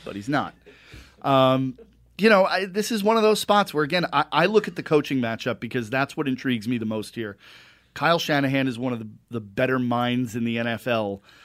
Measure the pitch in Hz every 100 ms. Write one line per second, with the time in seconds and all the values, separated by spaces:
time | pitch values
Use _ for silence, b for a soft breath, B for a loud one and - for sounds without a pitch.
0 | - 101 107 143 90 - - b b b
1 | b b 139 135 131 131 131 123 - _
2 | _ - 214 202 190 180 196 190 208 226
3 | 202 226 214 202 - 208 196 147 147 139
4 | - 143 147 147 175 214 208 - 131 151
5 | 139 135 117 110 127 113 117 127 107 131
6 | 139 - 143 127 135 120 107 123 110 110
7 | 101 120 110 98 b b b b b -
8 | 151 170 165 143 139 135 131 113 127 120
9 | 110 110 _ 117 104 98 127 131 123 120
10 | 123 123 123 117 117 117 117 113 131 117
11 | 101 98 b b